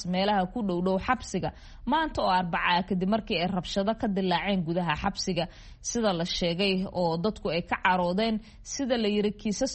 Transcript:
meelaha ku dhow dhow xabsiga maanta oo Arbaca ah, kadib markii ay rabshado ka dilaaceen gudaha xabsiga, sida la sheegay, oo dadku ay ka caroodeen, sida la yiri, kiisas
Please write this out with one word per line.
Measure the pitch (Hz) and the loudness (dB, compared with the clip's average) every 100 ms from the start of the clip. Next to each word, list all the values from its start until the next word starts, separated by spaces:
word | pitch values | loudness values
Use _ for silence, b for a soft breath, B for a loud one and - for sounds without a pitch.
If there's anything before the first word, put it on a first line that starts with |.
| 175 | -2
meelaha | 180 196 208 185 | 0 2 2 0
ku | 247 202 | -2 -2
dhow | 175 | 0
dhow | 185 190 | 2 0
xabsiga | 190 254 - 185 151 B B B 233 | 2 -2 0 -4 -4 B B B 0
maanta | 302 311 - | 0 0 0
oo | 208 | 2
Arbaca | 185 175 175 180 | 2 2 0 2
ah, | 175 185 | 2 2
kadib | 185 185 | 0 2
markii | 220 - 175 | 0 0 -2
ay | 175 | 0
rabshado | 185 - 202 196 | -2 -2 -2 0
ka | 226 233 | 0 0
dilaaceen | 196 190 175 185 190 160 | 0 2 2 2 0 0
gudaha | 170 175 147 | 0 0 0
xabsiga, | 196 - - 170 160 B B B | -2 -2 -2 -2 -2 B B B
sida | - 240 220 | -6 0 2
la | 170 175 | 2 0
sheegay, | - 175 170 202 185 190 | 0 0 2 2 2 0
oo | - 175 165 | 0 0 2
dadku | 202 214 190 | 0 -2 -2
ay | 160 | -2
ka | - 233 | -2 0
caroodeen, | 196 185 175 185 226 214 B B | 2 2 2 2 2 0 B B
sida | - - 262 247 | -12 -6 0 2
la | 208 | 2
yiri, | 208 208 | 2 0
kiisas | - 226 190 262 | 0 -4 0 -2